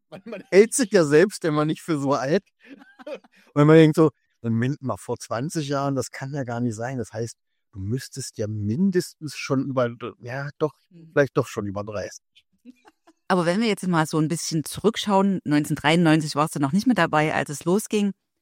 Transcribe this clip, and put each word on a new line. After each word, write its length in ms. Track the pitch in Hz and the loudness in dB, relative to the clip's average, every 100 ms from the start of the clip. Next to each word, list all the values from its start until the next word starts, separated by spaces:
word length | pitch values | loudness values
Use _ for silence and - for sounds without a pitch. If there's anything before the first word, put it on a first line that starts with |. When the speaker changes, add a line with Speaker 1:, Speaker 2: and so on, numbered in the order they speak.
Speaker 1:
<laughs> 80 | _ | _
man, 120 | 185 226 | -20 -14
man 180 | 202 - | -16 2
hält 220 | 180 226 | 4 4
sich 180 | - 233 | 4 2
ja 140 | 196 151 | 2 4
selbst 400 | 151 202 - 170 | 6 4 2 -2
immer 180 | 151 | 0
nicht 180 | 151 151 | -2 -4
für 160 | - 151 | -4 -4
so 160 | 139 | -2
alt. 300 | 139 135 190 - _ - 277 - - | -2 0 -2 -4 _ -20 -20 -20 -20
<laughs> 540 | 277 269 _ _ _ | -16 -16 _ _ _
Und 140 | 143 147 | 2 8
man 100 | 160 | 8
denkt 180 | 156 160 | 8 6
so, 160 | 156 - _ _ | 2 0 _ _
„Moment 400 | 117 113 127 151 | -4 -2 -2 -4
mal, 160 | 127 104 | -6 -8
vor 200 | - 120 | -8 -10
zwanzig 520 | - 113 151 165 143 | -8 -6 -6 -6 -4
Jahren, 260 | 139 139 135 | -4 -2 -4
das 160 | - | -6
kann 220 | - 135 | -10 -10
ja 100 | 147 | -8
gar 160 | 123 120 | -6 -4
nicht 160 | 120 107 | -4 -4
sein. 220 | 120 135 | -8 -8
Das 160 | 107 | -8
heißt, 240 | 110 117 - _ _ _ | -8 -10 -12 _ _ _
du 80 | 98 | -12
müsstest 580 | 98 131 - - - - | -8 -8 -8 -14 -12 -8
ja 100 | 107 | -6
mindestens 880 | 107 101 123 196 180 - - 151 - | -4 -4 0 0 0 -4 -8 -14 -10
schon 300 | - 135 139 | -4 -2 -2
über, 200 | 131 120 120 117 - | -2 -2 -4 -12 -12
ja, 300 | 120 135 143 - | -12 -10 -12 -6
doch, 160 | 151 - _ | -6 -6 _
Speaker 2:
Mhm. 220 | 170 160 | -20 -4
Speaker 1:
vielleicht 240 | 151 139 151 | 0 0 0
doch 100 | 127 | -4
schon 200 | - 101 | -4 -8
über 160 | 98 107 | -8 -8
dreißig.“ 380 | 101 98 - _ _ _ _ 240 - _ _ _ _ - | -8 -10 -12 _ _ _ _ -20 -20 _ _ _ _ -2
Speaker 2:
Aber 160 | 185 165 | 0 2
wenn 160 | 185 | 2
wir 60 | 233 | 0
jetzt 200 | 196 185 | 0 0
mal 180 | 165 160 | 0 2
so 140 | 160 | 0
ein 80 | 156 | 0
bisschen 380 | 165 - 160 - | -2 -4 -4 -4
zurückschauen, 720 | - 202 - 214 196 196 185 - | -2 -2 -2 0 2 2 0 0
neunzehnhundertdreiundneunzig 880 | 147 147 147 143 170 165 156 151 143 | 0 0 0 2 4 4 4 2 -2
warst 200 | 156 147 | -2 0
du 40 | |
noch 140 | 139 | -2
nicht 140 | 180 254 | 0 2
mit 100 | 208 | 2
dabei, 360 | 160 151 151 | 2 2 0
als 160 | - 143 | 0 -4
es 140 | 143 | -6
losging. 480 | 170 196 - 214 202 - _ _ | -2 -2 0 -2 -2 -4 _ _